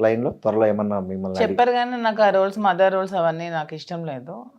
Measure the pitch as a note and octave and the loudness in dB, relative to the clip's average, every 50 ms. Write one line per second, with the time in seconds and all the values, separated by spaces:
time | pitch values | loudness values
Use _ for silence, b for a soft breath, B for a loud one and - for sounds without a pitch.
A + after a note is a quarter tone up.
0 | A2 A2 A2+ A2+ A#2+ - - - - A2 G#2 A2 A2 G#2+ G#2 G#2 G#2+ G#2 G#2 G2+ | 2 2 2 2 0 -2 -4 -4 -2 0 2 4 4 2 2 2 0 -2 -2 -2
1 | F#2+ F#2 F#2+ F#2+ F#2+ F#2+ F#2+ F#2 A3+ G#3+ G3 G3 B3 B3 B3 B3 A#3+ B3 B3 A#3+ | -4 -4 -6 -6 -6 -4 -2 0 0 0 2 2 2 2 2 0 0 -2 -2 -2
2 | A#3 A3+ G#3+ G#3 G#3+ G3+ F#3+ F#3+ F#3+ G3 G3+ A3 G#3+ G3 F3+ F3 F#3+ F#3+ F#3+ F#3+ | -2 -2 2 4 4 4 4 4 2 0 0 0 0 2 2 4 4 4 4 2
3 | F#3+ F#3+ G3 F#3 E3 E3 D#3+ E3 E3+ E3+ E3+ D#3+ D3+ D3+ D#3+ D#3 - - F3 E3+ | -2 -2 -2 0 0 0 0 -2 -6 -6 -6 -6 -6 -8 -10 -14 -12 -10 -10 -8
4 | E3+ D#3+ C#3 B2+ B2 C#3+ F3 A3+ B3 B3+ - | -8 -8 -10 -10 -12 -14 -14 -16 -16 -18 -16